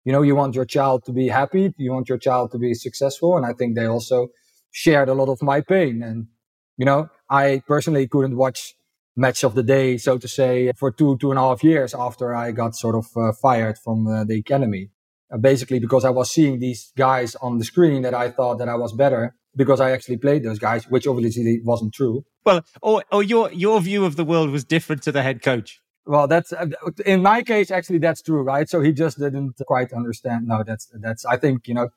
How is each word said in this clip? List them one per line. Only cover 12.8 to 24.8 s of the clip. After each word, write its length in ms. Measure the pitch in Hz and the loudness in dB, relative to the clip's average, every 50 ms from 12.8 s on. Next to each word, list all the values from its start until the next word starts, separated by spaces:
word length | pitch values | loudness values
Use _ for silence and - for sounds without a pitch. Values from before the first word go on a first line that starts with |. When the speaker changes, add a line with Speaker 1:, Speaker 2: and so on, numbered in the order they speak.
| - 113 113 | -4 -2 -2
Speaker 1:
of, 100 | 113 110 - _ | -2 -4 -4 _
uh, 180 | 117 113 110 107 | -2 -2 -2 -2
fired 460 | - - 135 123 113 113 110 107 - | 2 2 2 2 2 0 -2 -4 -8
from, 300 | - 120 113 110 110 110 | -6 -4 -2 -2 0 0
uh, 160 | 110 110 107 | -2 -2 -2
the 140 | 107 110 110 | -2 -4 -4
academy. 520 | 107 - 139 139 135 110 104 92 98 104 _ _ _ _ _ _ _ _ 131 | -2 0 0 0 0 0 -2 -6 -8 -12 _ _ _ _ _ _ _ _ -8
Uh, 60 | 113 | 2
basically 400 | 113 135 135 127 127 - 131 123 | 2 4 4 2 0 -2 -2 -2
because 260 | 117 117 131 131 127 | 0 2 0 2 2
I 60 | 131 | 2
was 200 | 123 127 127 - | 0 0 -2 -2
seeing 280 | - 165 156 143 135 123 | 2 2 2 2 2 -2
these 340 | 127 123 117 107 - - _ | -4 -6 -6 -8 -12 -16 _
guys 400 | 127 131 131 131 131 123 117 - | 0 0 2 2 0 -2 -4 -8
on 220 | - - 123 120 117 | -8 -8 -4 -4 -4
the 60 | 113 | -4
screen 380 | 113 - 175 175 160 143 135 127 | -2 2 4 4 4 4 0 -2
that 120 | 123 123 | -2 -2
I 160 | 120 123 123 | -2 -4 -4
thought 280 | 123 - 131 123 120 110 | -2 -2 -2 -2 -2 -4
that 100 | 123 120 | -4 -4
I 60 | 120 | -4
was 180 | 120 120 110 107 | -4 -6 -6 -2
better 420 | 113 139 143 131 117 113 120 - _ _ _ _ | 0 2 2 2 0 -2 -4 -6 _ _ _ _
because 240 | 135 135 120 139 131 | 0 2 4 4 4
I 100 | 135 131 | 4 2
actually 260 | 131 127 - - 127 | 0 -2 -2 -6 -8
played 280 | 110 - 143 143 151 120 | -2 0 2 2 2 0
those 140 | 113 110 104 | -2 -6 -4
guys, 300 | 110 110 113 117 110 - | -2 -2 -2 -2 -4 0
which 180 | 123 127 - | -2 0 0
obviously 540 | 143 131 123 117 117 113 120 117 110 117 117 117 | 0 -2 0 0 -2 -2 -2 0 0 0 0 0
wasn't 300 | 113 120 113 113 107 - | -2 -2 -2 -2 -6 -4
true. 320 | - 139 123 110 131 147 _ _ _ _ | -2 -4 -2 -2 -4 -8 _ _ _ _
Speaker 2:
Well, 200 | 214 190 170 160 _ _ - | 2 2 2 0 _ _ -6
or, 240 | - 220 214 208 - - - | 0 0 0 0 0 0 0
or 100 | 208 208 | 0 0
your, 300 | 196 233 226 226 - - | 2 2 2 2 0 -2
your 280 | 185 175 202 220 214 | -2 0 2 2 2
view 240 | 170 180 196 202 196 | 0 0 0 0 0
of 120 | 180 143 | 0 0
the 80 | 147 170 | -2 -2
world 260 | 147 165 165 160 147 | 0 2 0 2 0
was 140 | 135 147 131 | -2 -4 -4
different 380 | - 160 165 | -2 -2 -2